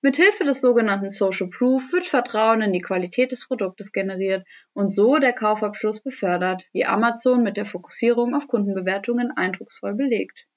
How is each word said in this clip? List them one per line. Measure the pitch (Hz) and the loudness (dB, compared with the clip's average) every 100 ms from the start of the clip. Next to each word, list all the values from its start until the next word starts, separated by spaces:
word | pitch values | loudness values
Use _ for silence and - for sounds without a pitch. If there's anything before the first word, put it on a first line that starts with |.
Mit | 277 269 | 2 4
Hilfe | 381 415 | 4 4
des | 302 269 | 0 2
sogenannten | 254 233 220 202 196 | 4 4 2 0 -4
Social | 196 196 185 180 | -2 -2 -2 -6
Proof | - 247 262 262 | 0 2 2 0
wird | 359 349 | -4 0
Vertrauen | 269 240 214 220 226 | -2 0 0 2 4
in | 214 | 2
die | 180 | -2
Qualität | 180 185 180 214 254 | -2 -4 -2 0 0
des | 247 - | -2 -6
Produktes | 240 196 185 202 | -4 -4 -6 -10
generiert | - 196 185 190 190 185 - _ | -6 -4 -4 -2 -2 -6 -20 _
und | - 196 | -4 -2
so | 190 214 294 | 4 4 6
der | 262 | 2
Kaufabschluss | 240 214 214 214 208 214 214 | 2 0 0 -2 -4 -4 -4
befördert, | - 254 190 175 180 185 - | -8 -6 -2 0 -2 -4 -6
wie | 190 196 | -4 0
Amazon | 208 233 233 254 247 | 2 0 2 2 2
mit | 226 202 | 2 -2
der | 202 | -8
Fokussierung | 180 - - 233 240 240 294 | -10 -14 -2 2 2 2 -2
auf | 277 | -2
Kundenbewertungen | 233 202 190 185 196 202 240 240 - | -2 0 -2 -2 -4 -2 -2 -2 -2
eindrucksvoll | 185 180 - - 202 208 | -4 -4 -14 -10 -6 -2
belegt. | 277 220 190 - _ | 0 0 -4 -10 _